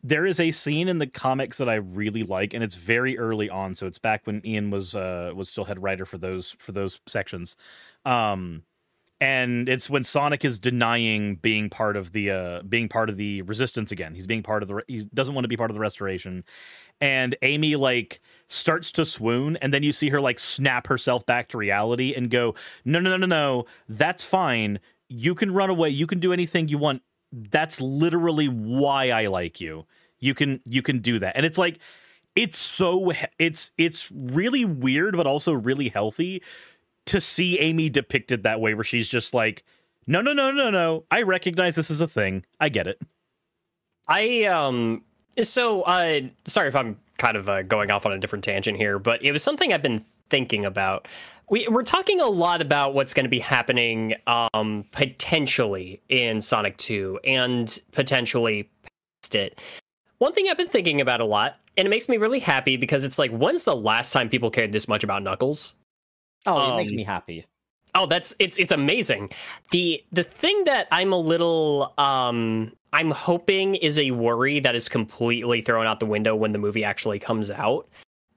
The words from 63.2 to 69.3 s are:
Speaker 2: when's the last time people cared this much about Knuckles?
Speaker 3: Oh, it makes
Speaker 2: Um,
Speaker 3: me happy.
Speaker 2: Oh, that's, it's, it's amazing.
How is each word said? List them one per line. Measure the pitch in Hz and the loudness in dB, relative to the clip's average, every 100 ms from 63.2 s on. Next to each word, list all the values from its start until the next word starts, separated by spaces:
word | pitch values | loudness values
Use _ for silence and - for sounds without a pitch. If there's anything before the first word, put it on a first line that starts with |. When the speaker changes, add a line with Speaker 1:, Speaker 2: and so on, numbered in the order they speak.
| 135 | 0
Speaker 2:
when's | 113 156 339 | 2 0 2
the | - 135 | 0 2
last | 107 110 120 | 2 2 2
time | 143 117 | 0 2
people | 123 113 | 0 0
cared | - 110 | 0 0
this | 104 - | 0 0
much | 107 | 0
about | 104 98 | 0 -2
Knuckles? | 98 92 127 151 - - _ _ _ _ _ _ - | -2 -2 -2 -2 -6 -8 _ _ _ _ _ _ 0
Speaker 3:
Oh, | 160 139 | 2 2
it | 120 | 0
makes | 107 | -2
Speaker 2:
Um, | 110 | -4
Speaker 3:
me | |
happy. | 104 90 - 82 - _ _ _ _ | -4 -6 -8 -16 -16 _ _ _ _
Speaker 2:
Oh, | 180 180 | -2 2
that's, | 170 - - | 0 0 0
it's, | 190 - | 0 2
it's | 180 | 2
amazing. | 160 139 220 208 107 101 | 4 2 2 0 -2 -4